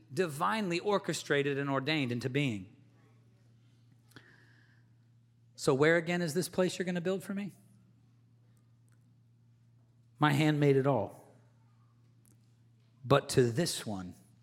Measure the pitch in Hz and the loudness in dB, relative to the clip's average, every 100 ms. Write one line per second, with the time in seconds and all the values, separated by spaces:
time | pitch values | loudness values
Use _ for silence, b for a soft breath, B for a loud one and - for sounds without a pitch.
0 | b 139 180 143 180 220 196 170 202 202 | b -4 -4 -2 -2 0 -2 -2 0 -2
1 | - 156 - 143 143 139 143 135 135 156 | -2 -6 0 0 0 -2 -2 -2 0 -2
2 | 127 120 127 135 143 104 92 - - _ | 0 -2 -2 0 0 -2 -8 -20 -20 _
3 | - _ _ _ _ _ _ _ _ _ | -20 _ _ _ _ _ _ _ _ _
4 | _ b b b b b b b b _ | _ b b b b b b b b _
5 | _ _ _ _ _ - - 135 151 170 | _ _ _ _ _ -4 0 4 4 4
6 | 165 175 175 156 - - 185 - 180 180 | 2 -2 -2 -2 -4 0 -2 -2 -6 -4
7 | 170 190 - 196 202 - - - _ _ | -4 -4 -6 -8 -8 -14 -20 -20 _ _
8 | _ _ _ _ _ _ _ _ _ _ | _ _ _ _ _ _ _ _ _ _
9 | _ _ _ _ _ _ _ _ _ _ | _ _ _ _ _ _ _ _ _ _
10 | _ - 151 143 156 147 147 135 135 123 | _ 0 2 4 2 4 4 4 4 2
11 | 101 - - - _ _ _ _ _ _ | 0 -8 -20 -20 _ _ _ _ _ _
12 | _ _ _ _ _ _ _ _ _ _ | _ _ _ _ _ _ _ _ _ _
13 | 123 139 - - 120 113 170 - - 98 | 2 2 4 2 2 0 -4 -4 -8 -10
14 | 90 - _ _ | -10 -16 _ _